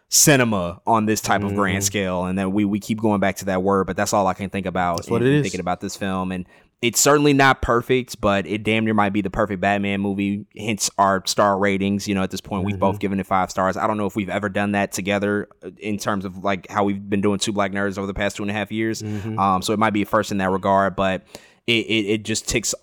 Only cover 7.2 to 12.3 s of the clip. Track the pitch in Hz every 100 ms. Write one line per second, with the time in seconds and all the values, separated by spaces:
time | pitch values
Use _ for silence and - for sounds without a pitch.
7.2 | 147 139 135 131 - 120 - 127 123 -
8.2 | 104 98 85 107 107 110 110 107 101 104
9.2 | 95 117 104 95 98 101 101 101 139 196
10.2 | 202 202 202 - 104 104 - - 98 95
11.2 | - - 104 95 101 98 98 101 101 98
12.2 | 95